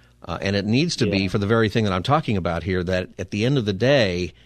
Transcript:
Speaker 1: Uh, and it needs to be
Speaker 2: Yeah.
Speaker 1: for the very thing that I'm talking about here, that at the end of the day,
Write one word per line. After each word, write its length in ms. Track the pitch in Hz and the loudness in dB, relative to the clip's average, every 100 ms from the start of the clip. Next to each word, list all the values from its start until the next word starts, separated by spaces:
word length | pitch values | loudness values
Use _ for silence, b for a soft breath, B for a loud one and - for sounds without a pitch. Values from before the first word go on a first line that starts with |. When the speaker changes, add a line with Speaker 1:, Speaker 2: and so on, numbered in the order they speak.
| b b - | b b -10
Speaker 1:
Uh, 120 | - | -6
and 140 | 98 101 | -2 0
it 100 | 101 | 2
needs 300 | 120 175 - | 2 2 0
to 100 | 101 | 0
be 140 | 98 | 0
Speaker 2:
Yeah. 40 | 98 | 0
Speaker 1:
for 100 | 110 | -2
the 80 | 101 | 2
very 240 | 117 110 | 2 2
thing 140 | 117 | 0
that 100 | 104 | 0
I'm 80 | 92 | 0
talking 340 | 87 151 - 101 | 0 0 0 -2
about 280 | 85 82 | -2 -2
here, 200 | 98 92 | -2 -2
that 260 | 87 92 - - | 0 -2 -2 -8
at 100 | 101 | -6
the 160 | 104 117 | -2 0
end 140 | 143 | 0
of 60 | 104 | 0
the 80 | |
day, 600 | 98 120 143 101 90 87 - | 0 2 4 2 0 -4 -8